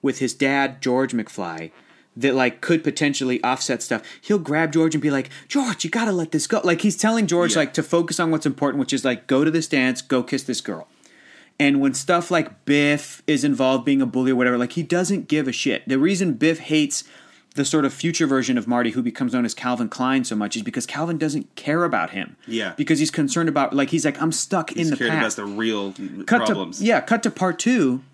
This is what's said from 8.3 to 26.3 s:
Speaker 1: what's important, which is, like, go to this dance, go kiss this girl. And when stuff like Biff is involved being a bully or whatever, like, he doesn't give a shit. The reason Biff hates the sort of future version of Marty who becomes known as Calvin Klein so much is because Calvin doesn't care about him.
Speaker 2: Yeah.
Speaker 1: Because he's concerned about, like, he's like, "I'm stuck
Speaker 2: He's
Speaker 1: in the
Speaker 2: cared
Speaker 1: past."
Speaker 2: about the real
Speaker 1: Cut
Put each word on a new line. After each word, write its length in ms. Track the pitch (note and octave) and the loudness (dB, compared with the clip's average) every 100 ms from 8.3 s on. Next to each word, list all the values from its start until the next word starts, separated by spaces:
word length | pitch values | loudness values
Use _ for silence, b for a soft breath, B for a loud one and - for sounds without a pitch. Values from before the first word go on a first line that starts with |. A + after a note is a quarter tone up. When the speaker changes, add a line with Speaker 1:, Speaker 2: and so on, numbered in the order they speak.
Speaker 1:
what's 160 | D#3 D3+ | 2 0
important, 320 | B2+ C#3 C3+ | 0 -2 0
which 140 | B2+ | -2
is, 120 | C3+ | 0
like, 220 | C3 A#2 - | 0 -2 0
go 160 | C3+ | 2
to 80 | D3+ | 4
this 160 | D#3+ - | 2 0
dance, 340 | C#3+ B2+ B2 | 0 2 -2
go 220 | - B2+ | -2 -2
kiss 220 | B2 C3 | 0 -4
this 160 | C3 - | -4 -6
girl. 260 | - E2+ - b b b b b b _ | -6 -10 -12 b b b b b b _
And 220 | C#3+ C#3 | 2 4
when 120 | C#3 | 2
stuff 380 | C3 - F3 E3+ | 0 2 2 2
like 340 | E3+ - - - | 0 0 -8 2
Biff 540 | C#3+ D3 D3 - - - | 4 4 0 -4 -8 0
is 160 | D3 | 2
involved 420 | C#3+ B2+ C3 C3 | 2 2 2 2
being 160 | A#2+ C#3 | 2 2
a 60 | B2+ | 2
bully 240 | B2+ C3 | 2 2
or 60 | B2+ | 4
whatever, 200 | B2 B2 | 2 2
like, 140 | B2 | 0
he 100 | - | -4
doesn't 420 | D#3 F3 F#3 G3 - | 0 0 0 -2 0
give 220 | D3+ C3 | -2 0
a 40 | |
shit. 360 | A#2+ C3+ G#2+ - | -2 -2 -2 0
The 100 | C3+ | 2
reason 360 | D#3+ F#3+ F#3 | 2 2 0
Biff 260 | A#2 D#3 D#3+ | 2 2 0
hates 420 | - D#3 C#3+ - B B B B B - | 0 0 2 -2 B B B B B -4
the 80 | |
sort 200 | C3+ D#3 | 0 2
of 80 | C#3 | 0
future 320 | C3+ E3+ D#3+ D3+ | 0 -4 0 2
version 320 | C3+ B2 B2 | 2 2 0
of 80 | G#2+ | 0
Marty 220 | B2 A#2 | 0 0
who 120 | A#2 | 0
becomes 300 | A#2+ - B2+ | -4 -2 -2
known 120 | B2 | 0
as 100 | A#2 | -2
Calvin 340 | - B2+ B2 A2+ | -2 -4 -2 -4
Klein 360 | - B2+ C3+ | -2 0 0
so 100 | B2 G#2+ | 0 -2
much 180 | G#2 A#2 | -4 -4
is 60 | |
because 240 | G#2+ B2 - | -6 -6 -6
Calvin 320 | C#3+ E3 D#3+ | -4 -4 -2
doesn't 360 | D3+ C#3+ - - | -2 -2 -6 -10
care 280 | - D#3+ | -2 0
about 260 | F3 G#2+ E2 | 0 0 -2
him. 260 | F#2+ - - - | -4 -8 -12 -6
Speaker 2:
Yeah. 240 | A2+ G2 F2 | -4 -4 -4
Speaker 1:
Because 220 | D3 D3+ | 0 2
he's 140 | D3+ | 0
concerned 360 | - C#3 E3 E3 | 0 0 0 0
about, 260 | D3 C3+ | 2 0
like, 160 | C#3 C3+ | 0 0
he's 140 | E3 | 0
like, 160 | D3 C#3 | 0 0
"I'm 100 | D#3+ | -2
stuck 380 | D#3 - F#3+ - | -2 -2 -2 -2
Speaker 2:
He's 160 | - E3 | -2 0
Speaker 1:
in 40 | |
the 60 | C#3 | 0
Speaker 2:
cared 140 | A#2+ | 0
Speaker 1:
past." 280 | D#3 A2+ G#2 | 0 0 -2
Speaker 2:
about 100 | G2+ | -6
the 60 | G2+ | -2
real 360 | A2+ G#2+ G2 F#2+ G2 F#2+ | -2 -2 -4 -8 -12 -10
Speaker 1:
Cut 200 | - | 0